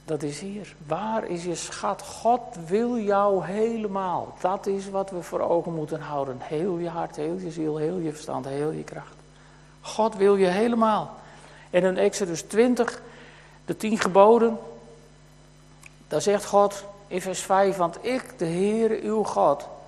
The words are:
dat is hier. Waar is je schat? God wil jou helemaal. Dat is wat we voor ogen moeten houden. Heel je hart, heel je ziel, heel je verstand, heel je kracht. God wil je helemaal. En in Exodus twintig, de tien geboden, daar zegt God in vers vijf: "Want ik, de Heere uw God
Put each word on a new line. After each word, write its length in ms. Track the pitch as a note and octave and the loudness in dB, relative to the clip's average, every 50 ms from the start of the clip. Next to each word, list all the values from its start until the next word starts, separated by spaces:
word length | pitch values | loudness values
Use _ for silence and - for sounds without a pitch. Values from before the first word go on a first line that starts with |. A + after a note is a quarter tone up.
| _ | _
dat 180 | - D#3+ C#3+ | -4 -4 -4
is 180 | D#3 D3 D3 - | -4 -6 -8 -8
hier. 340 | G3 G3 G3+ G#3 F3+ - - - D#3+ | -10 -10 -10 -10 -12 -14 -18 -20 -6
Waar 380 | D3 D#3 F3 G#3 A3 A3 A3 - | -6 -4 -4 -2 -2 -4 -4 -4
is 200 | - F3+ E3+ E3+ | -4 -6 -6 -4
je 100 | F3+ E3 | -6 -6
schat? 480 | - - - - - - G#3 G3 - | -6 -8 -10 -10 -6 -4 -4 -4 -4
God 400 | - - - - - A3+ A#3+ A#3+ B3 - - E3+ E3+ | -8 -16 -16 -2 2 2 2 2 0 -10 -14 -14 -4
wil 320 | D#3+ F#3 A3 A#3 A#3+ B3 A#3 | -2 0 0 2 0 0 -2
jou 460 | G#3 G3+ G3+ G3 G3+ G#3 G3 F#3 D#3+ | 0 2 4 4 4 4 4 2 0
helemaal. 880 | E3 F#3+ G#3+ A3 A#3 A#3 A3+ G#3+ G#3 F#3+ G3 F#3+ F3+ E3+ C3+ A2+ - - - | -2 0 0 0 0 0 -2 -4 -4 -4 -2 -2 -2 -2 -2 -4 -6 -10 -2
Dat 260 | - F3+ G3 G3 - | -2 0 0 0 -2
is 240 | G#3 G3 G3 G3 G3+ | -4 -4 -4 -6 -4
wat 200 | F#3+ F#3+ G3 F#3+ | -4 -4 -4 -4
we 120 | F#3+ F3 | -6 -10
voor 180 | D#3+ - F3+ F3 | -8 -6 -4 -2
ogen 340 | - - E3+ E3+ D#3 F3 E3 | 0 2 2 2 0 -2 -4
moeten 260 | D#3+ D3+ C#3+ D#3+ D3 | -6 -4 -6 -6 -8
houden. 360 | D3 D3+ D3 C#3+ C#3 C3+ B2+ B2+ | -6 -6 -4 -4 -4 -4 -6 -10
Heel 380 | - - D#3 D3+ E3+ G3+ F3 E3+ | -8 -6 -4 -2 -2 -2 -2 -2
je 100 | E3+ E3+ | -4 -6
hart, 280 | E3 E3+ E3 D#3+ - | -4 -6 -6 -6 -6
heel 220 | D#3+ D3+ D#3+ F3 F#3+ | -6 -4 -4 -4 -6
je 120 | F#3 E3+ | -8 -8
ziel, 260 | D#3+ D#3+ D#3 D#3 D3+ | -6 -4 -4 -4 -2
heel 220 | D#3 D3+ D#3 F3+ F#3 | -2 -2 -2 -2 -2
je 140 | E3 D#3 | -4 -4
verstand, 320 | D3 - - - C3+ C3 B2+ | -6 -8 -8 -6 -6 -6 -6
heel 260 | C3+ C3+ C#3+ D3 D#3 | -6 -4 -4 -4 -4
je 140 | D#3+ D#3 D3 | -4 -6 -10
kracht. 300 | - D#3 D#3 D3 - - - - - - - - - - - - - - - | -10 -12 -14 -14 -16 -20 -20 -20 -20 -20 -20 -20 -20 -20 -20 -20 -20 -20 -20
God 360 | - - - - G#3+ A3 G#3+ | -16 -8 -2 0 0 0 2
wil 200 | F#3+ G3 G3+ G3+ | 4 4 6 6
je 100 | G3 F#3+ | 6 4
helemaal. 680 | F3+ F3+ G3 A3+ A#3+ A#3+ A3+ A3 A3 G#3+ F#3+ D3+ - - - - - - - - - - - - - | 2 4 2 2 2 2 4 4 4 4 2 -2 -6 -12 -18 -20 -20 -20 -20 -20 -20 -20 -20 -14 0
En 120 | - F3+ | 2 4
in 140 | F3+ F#3 F#3 | 4 4 2
Exodus 460 | G3 G3 G3+ G3+ - G#3 F3 E3+ D#3 | 4 2 2 2 0 -4 -4 -4 -6
twintig, 600 | - - - G#3 A#3+ B3+ B3 A#3 A#3 - - - - - - - - - - - - - - - - | -8 -2 2 4 4 4 4 2 0 -2 -2 -8 -16 -18 -20 -20 -20 -20 -20 -20 -20 -20 -20 -16 -8
de 120 | - E3 | -8 -6
tien 220 | - - G#3+ A3+ G#3 | -4 0 0 0 0
geboden, 600 | - G3+ E3+ G3 G3 G#3+ A#3 A#3 A3+ A#3 A3 A3 - - - - - - - - - - - - - - - - - - - - - - - - - - - - - - | 0 4 8 8 10 10 8 8 6 2 2 -2 -10 -14 -18 -18 -20 -20 -20 -20 -20 -20 -20 -20 -20 -20 -20 -20 -20 -20 -20 -20 -20 -20 -20 -20 -20 -20 -20 -20 -8 -2
daar 140 | D3+ D3+ | -2 0
zegt 220 | D3+ G3+ G3+ G3 - | 2 2 2 2 0
God 400 | - - G3+ G3+ G3 G3+ - - - - - - | 2 4 4 4 4 2 -6 -14 -16 -18 -18 -14
in 140 | - - F#3 | -8 -8 -6
vers 200 | F3+ F#3+ F3+ - | -4 -4 -6 -6
vijf: 360 | - - F#3+ F#3+ G3+ G3 F3 | 0 2 4 6 6 4 4
"Want 220 | - F3 E3+ - - | 0 -2 -2 -2 -6
ik, 380 | - A3 B3+ B3+ - - - - | -4 -4 -4 -4 -6 -10 -6 -4
de 60 | F3+ | -4
Heere 560 | E3 E3 F3 F#3+ G#3 G#3+ A3+ A3+ A3 A3 - | -2 0 0 2 2 2 2 2 2 0 0
uw 220 | - G#3 G#3+ A3 | -2 -2 0 0
God 460 | G3+ - - G3+ G3 D#3 C#3+ - - - - - - | 0 0 2 4 4 4 4 2 -2 -14 -16 -18 -20